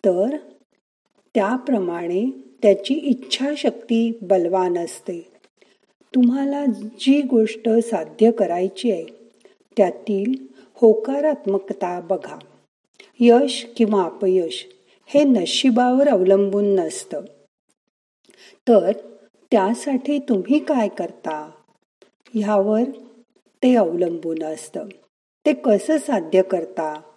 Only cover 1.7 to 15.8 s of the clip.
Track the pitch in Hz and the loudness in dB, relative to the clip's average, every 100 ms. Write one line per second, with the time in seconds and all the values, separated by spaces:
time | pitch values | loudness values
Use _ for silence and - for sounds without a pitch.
1.7 | 240 180 170 170 180 247 - - _ 214 | -2 -2 -6 -4 -4 -4 -6 -18 _ 2
2.7 | 196 - 294 285 247 - - 277 294 277 | 2 0 -4 -2 -4 -4 -6 -6 -2 -4
3.7 | - - 226 233 226 180 190 170 185 185 | -6 -4 -2 -2 -4 0 0 2 -2 -2
4.7 | 175 170 - - 175 - _ _ _ _ | -4 -6 -10 -12 -14 -14 _ _ _ _
5.7 | _ _ _ _ 262 247 262 277 285 285 | _ _ _ _ 2 2 2 -4 -2 -4
6.7 | 208 208 - 269 285 262 240 220 - 233 | -4 -10 -6 2 2 2 2 2 -2 0
7.7 | 226 226 208 156 - 220 226 180 175 190 | 0 0 -6 -8 2 2 4 -2 -2 -4
8.7 | - 240 180 165 - - _ _ _ _ | -4 -4 -2 -6 -16 -20 _ _ _ _
9.7 | - 185 - - 196 214 262 - - _ | 0 0 0 -4 -4 -2 -6 -8 -20 _
10.7 | - 226 214 - 277 302 285 - 196 - | 4 4 4 0 -2 0 -2 -2 -4 -4
11.7 | 214 180 180 170 185 - 147 - _ _ | -8 -6 -6 -6 -6 -6 -18 -20 _ _
12.7 | _ _ _ - _ 240 233 277 - - | _ _ _ -20 _ 6 6 4 -4 -12
13.7 | - 220 208 170 - 190 185 165 - - | -2 0 2 0 -2 0 0 -2 -8 -14
14.7 | _ _ _ _ 285 294 240 170 - 269 | _ _ _ _ 2 4 2 0 0 2
15.7 | 233 | 2